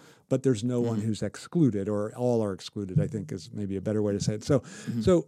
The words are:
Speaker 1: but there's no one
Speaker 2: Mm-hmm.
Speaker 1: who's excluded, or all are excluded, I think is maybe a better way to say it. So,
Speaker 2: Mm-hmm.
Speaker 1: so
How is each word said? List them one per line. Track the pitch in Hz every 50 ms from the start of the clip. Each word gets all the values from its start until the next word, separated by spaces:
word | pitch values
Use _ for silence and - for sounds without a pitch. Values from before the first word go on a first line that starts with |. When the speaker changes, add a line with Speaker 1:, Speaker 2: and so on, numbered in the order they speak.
| - - - _ _ _
Speaker 1:
but | 131 131 -
there's | 135 123 101 117
no | 123 123 120
one | 120 117 113 104
Speaker 2:
Mm-hmm. | 107 113
Speaker 1:
who's | 104 -
excluded, | 107 101 - - - - - 175 156 120 101 101 95 104
or | 104 104 104 110 -
all | 123 123 123 120 113 107
are | 101 95
excluded, | 87 - - - 107 101 92 92 156
I | - -
think | 110 107 101 - -
is | 95 - -
maybe | 113 107 101 95 98
a | 95
better | 92 107 104 107
way | 104 104 101
to | 95
say | - 110 107
it. | 107 -
So, | - 147 123
Speaker 2:
Mm-hmm. | - - - - - - 117 117
Speaker 1:
so | 107 185 180 165 -